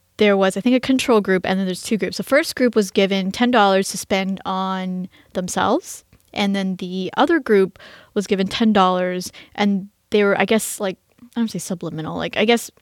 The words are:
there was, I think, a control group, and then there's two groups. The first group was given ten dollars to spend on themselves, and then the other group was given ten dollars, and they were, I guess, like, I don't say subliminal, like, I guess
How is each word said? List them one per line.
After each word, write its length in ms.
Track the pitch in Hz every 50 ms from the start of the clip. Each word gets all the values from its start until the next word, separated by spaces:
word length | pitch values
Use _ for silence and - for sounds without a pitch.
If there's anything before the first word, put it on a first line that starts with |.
| _ _ _ -
there 180 | 214 208 202
was, 200 | 196 190 190 -
I 40 | 196
think, 160 | - 247 254
a 40 | 254
control 400 | - - 262 262 - - 233 214
group, 240 | 190 196 190 185 -
and 140 | - 190 190
then 80 | 196
there's 160 | 185 180 -
two 140 | - - 233
groups. 220 | 190 190 175 - -
The 40 |
first 320 | 190 - 269 294 320 - -
group 220 | - 254 240 -
was 160 | 226 202 185
given 400 | - 208 196 185 196 190 185 196
ten 180 | - - 247 247
dollars 380 | 247 226 202 196 190 190 196 -
to 100 | - 185
spend 420 | - - 202 190 190 190 196 180 -
on 640 | - 190 190 190 190 190 185 185 185 185 180 180 - _ - _ _
themselves, 720 | - 185 185 180 - 190 190 - 233 359 - - - - _ _ _ _ _ _
and 220 | - - 208 202 196
then 220 | 196 190 190 185
the 360 | 180 185 180 185 190 185 - -
other 240 | - 262 294 339 311
group 400 | 262 - 214 196 190 180 - - - - - - - _ -
was 140 | 214 190 -
given 180 | 208 185 196
ten 260 | 190 - - 233 220
dollars, 600 | 208 208 185 185 185 180 180 180 180 180 185 - - - - _ -
and 320 | - 208 202 196 190 190 202 _ _ _ -
they 120 | - 208
were, 160 | 202 202 196 -
I 60 | 196
guess, 340 | 196 226 220 - - - -
like, 200 | 214 190 175 _ _ _ _ - 240 240 -
I 40 | 240
don't 100 | 233 214
say 80 | - 175
subliminal, 580 | - - 190 175 180 160 165 156 156 160 170
like, 200 | 175 160 170 -
I 80 | - 214
guess 260 | 220 233 233 - - _ _